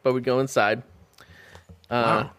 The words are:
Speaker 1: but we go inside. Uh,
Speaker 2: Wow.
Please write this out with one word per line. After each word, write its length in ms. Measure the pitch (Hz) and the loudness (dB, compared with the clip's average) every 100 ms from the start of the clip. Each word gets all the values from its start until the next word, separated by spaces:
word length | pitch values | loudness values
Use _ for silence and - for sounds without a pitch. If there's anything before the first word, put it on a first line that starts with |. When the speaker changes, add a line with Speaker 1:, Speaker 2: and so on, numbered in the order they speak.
Speaker 1:
but 100 | 131 | -2
we 60 | 127 | 0
go 200 | 127 127 | 0 0
inside. 420 | 135 127 104 117 - - - - - - - - - - - | 0 2 2 0 -6 -20 -20 -20 -20 -20 -20 -20 -20 -20 -4
Uh, 360 | 120 113 110 | 0 2 0
Speaker 2:
Wow. 60 | - | -2